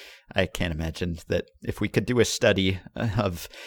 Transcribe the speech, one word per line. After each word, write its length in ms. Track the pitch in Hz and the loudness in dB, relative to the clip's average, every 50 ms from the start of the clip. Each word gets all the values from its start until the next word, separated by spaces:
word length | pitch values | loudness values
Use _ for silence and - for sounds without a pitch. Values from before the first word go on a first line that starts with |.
| - - - - _ _ - | -20 -20 -20 -20 _ _ -2
I 100 | 98 95 90 | 0 0 0
can't 260 | - - 92 90 80 | -2 -4 -4 -4 -2
imagine 440 | 78 80 80 - - 92 87 85 80 - - | -4 -4 -6 -4 -4 -4 -4 -4 -6 -4 -2
that 160 | - 87 - - _ _ - | -2 -2 -2 -4 _ _ -8
if 160 | - 104 - | -8 -4 -4
we 80 | 107 104 | -4 0
could 180 | - 127 107 | 0 0 0
do 140 | - 123 120 | 2 4 4
a 60 | 107 | 4
study 540 | - - - 120 110 101 98 95 95 95 92 - - _ | 4 4 2 4 4 4 6 4 2 2 0 -6 -12 _
of 520 | - - 117 92 113 107 98 87 85 - - - - - | -4 -4 0 0 0 0 0 -2 -4 -10 -14 -16 -18 -18